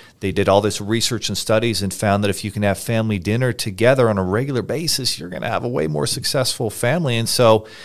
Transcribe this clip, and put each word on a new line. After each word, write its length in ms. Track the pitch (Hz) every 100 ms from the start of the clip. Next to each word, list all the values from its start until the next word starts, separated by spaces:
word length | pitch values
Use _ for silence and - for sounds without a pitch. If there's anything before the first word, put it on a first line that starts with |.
| - _
They 140 | 98
did 160 | 87 98
all 120 | 98
this 200 | 104 -
research 480 | 101 113 - 110 -
and 100 | 98
studies 420 | - 110 117 95
and 140 | 98
found 300 | - 107 101
that 40 | 101
if 140 | 95
you 60 | 104
can 140 | 104
have 120 | 101 95
family 440 | - 113 110 101
dinner 320 | 87 113 127
together 580 | 110 110 95 113 135 113
on 80 | 101
a 40 |
regular 380 | 92 104 139 127
basis, 540 | 92 127 165 - 123 -
you're 120 | -
gonna 200 | 180 -
have 140 | 101
a 60 | 120
way 180 | 135 156
more 220 | 147 -
successful 600 | - - 143 127 - 117
family. 500 | - 120 165 147 117
And 100 | 113
so 400 | - 117 110 - -